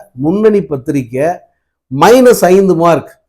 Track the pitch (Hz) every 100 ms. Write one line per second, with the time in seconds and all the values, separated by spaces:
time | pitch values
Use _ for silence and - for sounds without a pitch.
0 | - 123 147 196 214 208 - 143 120 139
1 | 117 127 156 180 _ _ _ _ _ 131
2 | 175 254 247 196 180 185 190 170 170 156
3 | - _